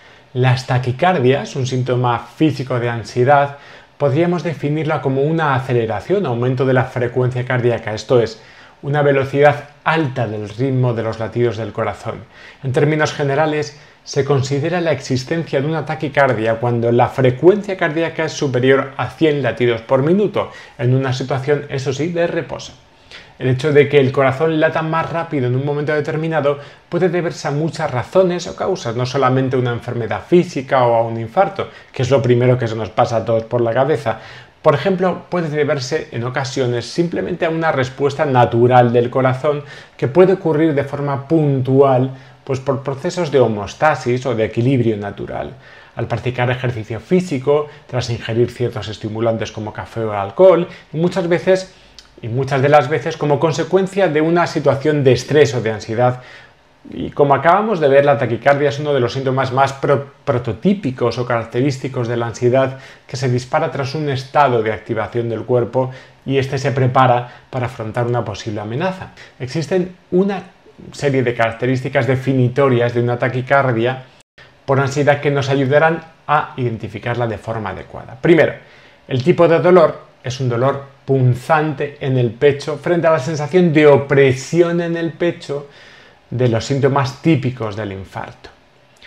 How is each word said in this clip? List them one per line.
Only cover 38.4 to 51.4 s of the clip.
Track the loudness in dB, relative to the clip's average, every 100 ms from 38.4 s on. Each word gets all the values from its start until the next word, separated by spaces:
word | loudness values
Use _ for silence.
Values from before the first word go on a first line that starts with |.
| 4 4 6 6 6
del | 4 2
corazón | 0 0 0 0 -2 -6 -20 -20 -6
que | 0
puede | 4 4
ocurrir | 4 0 2 2 0
de |
forma | -2 -6 -4 -6 0
puntual, | 2 2 0 2 4 6 4 0 -6 -20 -20
pues | -8 -6
por | -4 -4
procesos | -4 -6 -6 -4 0
de | 4
homeostasis | 4 2 -6 0 0 2 -2 -2 -2
o | -2
de | -2
equilibrio | 0 2 2 2 0
natural. | -6 -10 -10 -8 -10 -14 -20 -20 -16 -10
Al | -6
practicar | -4 -4 -4 -2
ejercicio | -2 -4 -6 -8 -12
físico, | 0 0 0 -4 0 0 -2 -12 -8
tras | -6 -4
ingerir | -6 -4 0 0
ciertos | -2 -6 -4 -10
estimulantes | -10 -8 -2 -2 -2 -6
como | -8 -10
café | -10 -10 -6
o | -4
alcohol, | -4 -6 4 6 6 0 -10 -10
y | -4
muchas | -2 -2 0
veces, | 0